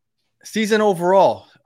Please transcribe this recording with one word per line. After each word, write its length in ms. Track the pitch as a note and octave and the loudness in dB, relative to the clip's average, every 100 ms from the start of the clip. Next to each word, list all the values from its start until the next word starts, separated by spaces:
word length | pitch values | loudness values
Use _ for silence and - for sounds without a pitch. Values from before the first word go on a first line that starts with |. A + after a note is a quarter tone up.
| _ _ _ _ | _ _ _ _
season 360 | - G#3 G#3 G#3+ | -12 -8 -2 0
overall, 680 | G#3+ E3+ F3 F#3+ D3+ G2+ - _ | 0 0 0 2 2 0 -10 _